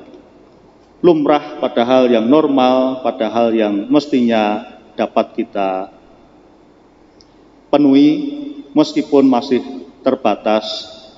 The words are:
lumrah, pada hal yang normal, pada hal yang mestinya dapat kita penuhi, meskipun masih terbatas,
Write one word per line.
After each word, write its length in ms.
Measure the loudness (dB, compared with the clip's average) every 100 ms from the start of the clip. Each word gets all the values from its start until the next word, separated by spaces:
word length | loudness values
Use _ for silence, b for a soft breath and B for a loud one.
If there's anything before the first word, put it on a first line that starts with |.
| -20 -20 -20 -20 -20 _ _ _ _ _
lumrah, 640 | 2 2 2 0 -2 -8
pada 240 | -4 -2 2
hal 240 | 2 4
yang 160 | 2 4
normal, 800 | 2 2 2 2 2 0 -4 -6
pada 240 | -4 -4
hal 240 | 0 0
yang 320 | 0 0 -2 0
mestinya 800 | 0 0 0 0 0 0 -4 -8 -20 -16 -6
dapat 400 | -2 -2 -2 -6
kita 560 | -8 -4 -4 -4 -8 -16 -20 -20 _ _ _ _ _ _ _ _ _ _ _ _ _ _ _
penuhi, 400 | 0 4 4 4 2 -4 -10 -12 -16 -4
meskipun 560 | -2 0 -2 0 2 4
masih 320 | 2 0 -2 -4 -12 -16 -6
terbatas, 880 | -4 -2 -2 -2 0 -2 -2 -10 -14 -20 -20